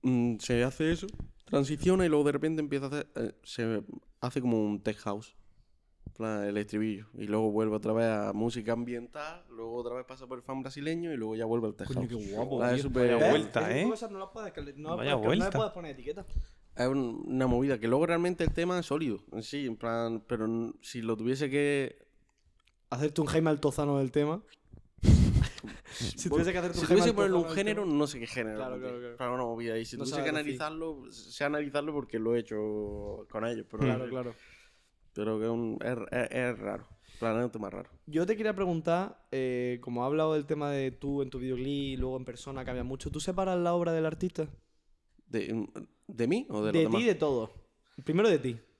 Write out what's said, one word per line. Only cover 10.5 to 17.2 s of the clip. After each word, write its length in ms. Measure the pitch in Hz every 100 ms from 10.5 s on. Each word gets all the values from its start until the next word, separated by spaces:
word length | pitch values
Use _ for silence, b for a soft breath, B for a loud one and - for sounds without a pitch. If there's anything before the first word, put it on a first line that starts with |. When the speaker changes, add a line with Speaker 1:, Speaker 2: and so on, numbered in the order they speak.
| 135
Speaker 1:
brasileño 500 | 131 143 143 165 170
y 40 | 139
luego 180 | 110
ya 100 | 110
vuelve 220 | 113 117 110
al 80 |
tech 140 | 104 101
Speaker 2:
Coño, 180 | - 123
Speaker 1:
house. 20 | 117
Speaker 2:
qué 80 | 101
guapo, 260 | 104 131 131
Speaker 1:
Plan, 160 | 120
Speaker 2:
tío. 80 | 127
Speaker 1:
súper 180 | 139 127 123
Speaker 3:
Vaya 20 | 117
Speaker 2:
¿Ves? 60 | -
Speaker 3:
vuelta, 300 | 151 - 113
Speaker 2:
Ese 80 | 107
tipo 60 | 127
de 40 |
Speaker 3:
¿eh? 80 | 220
Speaker 2:
cosas 200 | 220 226
no 60 | 196
las 80 | 196
puedes 240 | 226 202
cali-, 220 | - 143 139
no 120 | 151
las 80 | 175
Speaker 3:
Vaya 120 | 135
Speaker 2:
puedes, 120 | 135
no 60 | 107
le 60 | 180
Speaker 3:
vuelta. 180 | 196 220
Speaker 2:
puedes 140 | 214
poner 180 | 185 165
etiqueta. 340 | 131 131 180 185 B B B - -
Speaker 1:
Es 100 | 127
un, 380 | 139 123 -